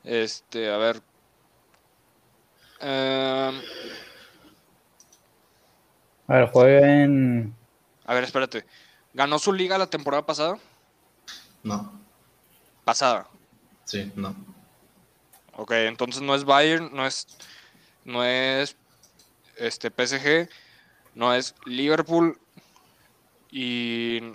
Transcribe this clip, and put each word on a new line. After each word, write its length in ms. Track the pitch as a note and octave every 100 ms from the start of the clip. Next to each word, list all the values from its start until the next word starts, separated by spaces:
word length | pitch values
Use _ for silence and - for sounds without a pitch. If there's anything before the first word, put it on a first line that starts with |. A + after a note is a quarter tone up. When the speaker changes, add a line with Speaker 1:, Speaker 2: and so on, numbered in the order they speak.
Speaker 1:
Este, 640 | - A#2 A2 - _ A#2 A2
a 60 | G#2
ver. 240 | A2+ A2+ _ _ _ _ _ _ _ _ _ _ _ _ _ _ _ _ _ -
Em, 800 | C#3+ C3+ C3+ C3+ C3+ C3 C3+ C3+ - - - - - - - _ - _ _ _ _ _ _ _ _ _ _ _ _ _ _ _ _ _ -
Speaker 2:
A 40 |
ver, 120 | C3 A#2
jueguen. 1040 | B2+ C3 C#3 C#3+ C#3+ C#3+ C3+ C3 A#2+ A2 A#2 _ _ _ _ -
Speaker 1:
A 80 |
ver, 100 | B2
espérate. 400 | B2+ C3 C3 A#2 - - _ _ _
¿Ganó 260 | B2+ C#3+ D3+
su 140 | G3+
liga 240 | F#3+ F#3 F#3+
la 120 | F3+
temporada 340 | D#3+ C#3+ C#3+
pasada? 320 | D3+ D3 D#3+ G#3 _ _ _ _ _ _ - - - _
Speaker 3:
No. 300 | A2 G2+ - - _ _ _ _ _ _ _ _
Speaker 1:
Pasada. 440 | - - C3+ A2 - _ _ _ _ _
Speaker 3:
Sí, 260 | - G2+ G2+ G2+
no. 180 | G2 - - - _ _ _ _ _ _ _ _ _ -
Speaker 1:
Ok, 160 | A2
entonces 500 | A#2 A2 A#2 B2 B2+
no 120 | C#3
es 100 | C#3
Bayern, 460 | C#3 C#3 D#3 E3 E3
no 100 | C#3
es, 220 | C3 - - - - - - _ _ _
no 200 | B2+ A#2+
es, 520 | B2 B2+ C3 C3+ C#3+ - _ _ _ _ _ _ _ -
este, 340 | A#2 - A2+
P 120 | -
S 160 | B2 C3+
G, 280 | C#3+ D#3+ E3+ - _ _ _ _ _ -
no 180 | A#2+
es 220 | B2 B2+ _
Liverpool 720 | C3 B2 C#3+ D#3 D#3+ E3+ E3+ - _ - _ _ _ _ _ _ _ _ _
y 680 | C3 B2 A#2+ A#2+ A#2 A#2 A#2 A#2